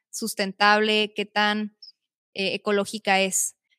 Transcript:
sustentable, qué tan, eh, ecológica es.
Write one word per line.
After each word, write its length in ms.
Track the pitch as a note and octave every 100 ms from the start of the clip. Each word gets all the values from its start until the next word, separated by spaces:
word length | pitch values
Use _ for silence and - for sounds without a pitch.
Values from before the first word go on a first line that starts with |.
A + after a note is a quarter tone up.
| _
sustentable, 1040 | - A3 - G3 F#3 G#3 G#3 G#3+ G#3+ G#3 G#3
qué 100 | G3+
tan, 500 | G#3 G#3 G#3+ G#3+ _ - _ _ _ _ -
eh, 200 | F#3+ G3+
ecológica 640 | G#3 G3+ G3 A3 G3+ F#3+
es. 340 | F#3+ - - - _